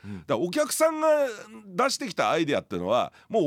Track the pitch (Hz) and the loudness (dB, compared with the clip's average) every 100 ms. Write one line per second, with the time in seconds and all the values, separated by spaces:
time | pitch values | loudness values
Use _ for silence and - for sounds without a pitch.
0 | - 95 107 117 175 294 302 - 320 311 | -14 -12 -4 -2 0 -2 -2 2 0 2
1 | 311 302 269 208 208 220 208 180 262 - | 2 4 2 -4 -16 -20 -10 -2 0 0
2 | 262 - 110 156 151 104 - 90 90 120 | -6 0 2 2 2 0 -2 -4 0 2
3 | 90 - _ 214 | 0 -6 _ 0